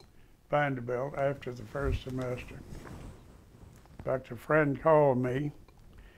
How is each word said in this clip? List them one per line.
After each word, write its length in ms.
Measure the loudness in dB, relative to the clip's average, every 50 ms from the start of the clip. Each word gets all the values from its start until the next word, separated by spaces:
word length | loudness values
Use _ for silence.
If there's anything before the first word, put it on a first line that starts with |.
| -20 -20 _ -20 -20 -20 -20 _ _ -2
Vanderbilt, 640 | 0 0 2 0 -2 -4 -4 -4 -4 -2 -4 -4 -2
after 360 | 0 0 0 -2 -4 -8 -10
the 120 | -10 -10 -12
first 380 | -10 -6 -2 0 0 0 -2 -4
semester, 500 | -6 -6 -6 -4 -4 -6 -6 -8 -12 -14
in 1500 | -16 -16 -16 -16 -16 -14 -14 -16 -16 -16 -16 -18 -18 -20 -20 -20 -20 -20 -20 -20 -20 -20 -20 -20 -20 -20 -20 -20 -8 -4
fact, 260 | -4 -4 -4 -4 -8
a 60 | -14
friend 440 | -8 0 2 4 4 4 4 0 2
called 380 | 4 6 6 8 8 6 4 4
me 340 | 2 0 0 -2 -2 -4 -6 -10 -16 -20 -20 -20 -20 -20 -20 -20 -20 -20 -20